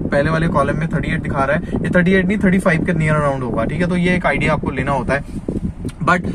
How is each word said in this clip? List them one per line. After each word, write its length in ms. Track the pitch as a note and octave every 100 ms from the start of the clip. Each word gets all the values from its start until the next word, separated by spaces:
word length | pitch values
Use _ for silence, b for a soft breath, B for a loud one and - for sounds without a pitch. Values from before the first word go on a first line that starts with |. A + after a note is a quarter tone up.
| -
पहले 200 | C#3+ D3+
वाले 180 | D#3+ E3
कॉलम 300 | D#3+ C#3 C#3+
में 100 | D#3+
थर्टी 240 | D3 -
एट 100 | E3+
दिखा 220 | D3 C#3
रहा 120 | C3+ D#3
है, 60 | B B
ये 60 | -
थर्टी 220 | F3+ F3
एट 140 | F#3+ F3+
नहीं, 120 | G#3
थर्टी 200 | F#3+ F#3+
फ़ाइव 260 | F#3 D#3+
के 80 | E3
near 300 | E3 D#3 D3+
around 200 | D3 C3+
होगा, 220 | B2 A2
ठीक 160 | A2+ D3+
है। 60 | F3
तो 100 | F3+
ये 180 | F3
एक 120 | F3+ E3+
idea 260 | C#3 D3+
आपको 180 | D3+ -
लेना 220 | C3+ C3
होता 220 | C#3 A2+
है। 420 | C#3 D#3 - - - - - - -
But, 220 | - F3+ F3+